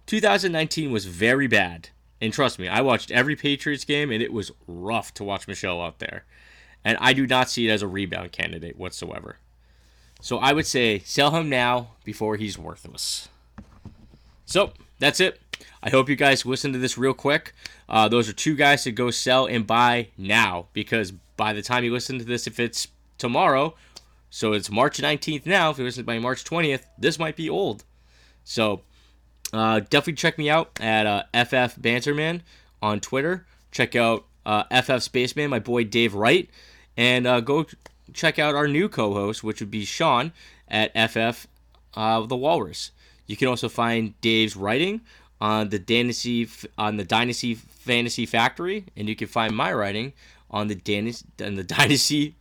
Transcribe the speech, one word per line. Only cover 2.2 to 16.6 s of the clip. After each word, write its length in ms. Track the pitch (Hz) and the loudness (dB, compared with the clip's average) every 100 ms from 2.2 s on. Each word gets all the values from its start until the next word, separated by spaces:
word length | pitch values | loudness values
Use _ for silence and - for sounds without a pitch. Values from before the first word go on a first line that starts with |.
And 100 | 110 | -4
trust 280 | 127 127 - | 0 0 -2
me, 100 | 90 | -2
I 100 | 107 | 2
watched 320 | 135 113 - | 2 2 2
every 240 | 123 139 147 | 0 0 0
Patriots 480 | 143 139 151 139 | -2 -2 -4 -4
game, 260 | - 143 147 | -2 -2 0
and 140 | 110 | -2
it 80 | 113 | -2
was 200 | 113 92 - - | -4 -8 -12 -16
rough 460 | 87 95 113 - - | -10 -4 -4 -6 -10
to 80 | 101 | -6
watch 240 | 98 - | -6 -8
Michel 320 | 95 95 87 | -6 -4 -4
out 180 | 85 - | -6 -8
there. 240 | - - - - - - - _ 107 | -12 -12 -16 -20 -20 -20 -20 _ -2
And 120 | 113 | 2
I 100 | 127 | 2
do 160 | 135 127 | 2 4
not 220 | 127 127 | 2 2
see 180 | - 113 | 0 2
it 40 | |
as 100 | 107 | 2
a 60 | 101 | 0
rebound 440 | 98 92 90 87 | -4 -4 -6 -8
candidate 460 | - 85 82 82 - | -6 -6 -6 -12 -12
whatsoever. 600 | 90 - 85 - - - _ _ _ _ _ _ _ _ | -12 -10 -12 -12 -14 -18 _ _ _ _ _ _ _ _
So 160 | - 120 | -6 0
I 160 | 131 | 2
would 140 | 151 - | 2 0
say 320 | 131 117 101 | 0 2 0
sell 320 | - - 143 | -2 0 2
him 180 | 165 156 | 2 0
now 400 | 131 123 123 117 - - | 0 2 0 -4 -12 -14
before 320 | 104 107 107 | -6 -4 -2
he's 200 | 107 87 | -6 -8
worthless. 720 | 80 82 - - - - - _ _ - - - - - - - - _ - | -12 -16 -16 -8 -6 -6 -10 _ _ -20 -20 -20 -20 -20 -20 -20 -20 _ -2
So 260 | 185 202 - - - | 0 0 -4 -20 0
that's 200 | 143 143 | 2 4
it. 220 | 185 - _ - - - | 2 0 _ -16 -16 -10
I 60 | 117 | 2
hope 180 | 131 131 | 4 4
you 80 | 139 | 4
guys 300 | 143 131 123 | 4 4 0
listen 260 | 131 | -4